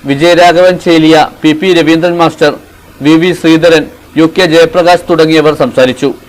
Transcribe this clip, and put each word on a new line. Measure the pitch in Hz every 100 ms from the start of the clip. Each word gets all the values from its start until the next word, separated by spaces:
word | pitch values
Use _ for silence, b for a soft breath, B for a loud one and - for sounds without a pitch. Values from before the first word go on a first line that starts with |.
| 139
വിജയരാഘവൻ | 139 170 170 175 165 185 180 180
ചേലിയ, | 165 156 156 - -
പി | 156 156
പി | 185 170
രവീന്ദ്രൻ | 151 165 175 170
മാസ്റ്റർ, | 160 - 147 - - - - - 139
വി | 160
വി | 180 165
ശ്രീധരൻ, | 165 160 165 160 143 - - 147
യു | 160 175
കെ | 180
ജയപ്രകാശ് | 165 160 185 170 175 -
തുടങ്ങിയവർ | 165 160 160 151 147
സംസാരിച്ചു. | 143 139 127 123 139 -